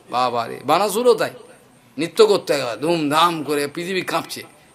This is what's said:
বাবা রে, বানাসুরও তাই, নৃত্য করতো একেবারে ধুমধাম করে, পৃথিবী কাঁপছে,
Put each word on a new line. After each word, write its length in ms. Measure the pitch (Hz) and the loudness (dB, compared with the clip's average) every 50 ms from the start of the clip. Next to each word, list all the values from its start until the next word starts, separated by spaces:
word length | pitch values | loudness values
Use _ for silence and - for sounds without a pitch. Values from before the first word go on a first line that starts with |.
| - - | -14 -6
বাবা 380 | 117 123 127 123 117 120 117 123 | -2 -2 0 0 0 -2 -4 -6
রে, 120 | 64 - - | -8 -6 -2
বানাসুরও 500 | 131 156 175 202 214 185 220 247 247 220 | 0 2 2 2 0 -2 2 4 4 4
তাই, 160 | 160 156 120 127 - - - - - _ _ _ _ _ _ _ 131 | 4 2 -4 -6 -10 -18 -20 -20 -20 _ _ _ _ _ _ _ -6
নৃত্য 280 | 160 170 - - 220 | -6 0 4 4 6
করতো 280 | 208 196 185 196 - 156 | 6 4 2 0 -2 -2
একেবারে 260 | 139 131 120 110 107 | -2 -2 -4 -4 -4
ধুমধাম 600 | 139 165 175 165 151 143 147 156 170 175 170 160 139 | -2 0 0 0 0 0 2 4 4 4 2 -2 -4
করে, 240 | 135 151 147 143 | -4 -2 -2 -2
পৃথিবী 340 | 143 143 170 175 180 190 185 | -4 -6 -8 -8 -6 -6 -6
কাঁপছে, 420 | 147 - 156 151 139 - - 113 - - - _ _ _ | -4 -4 -4 -4 -4 -6 -10 -14 -14 -14 -20 _ _ _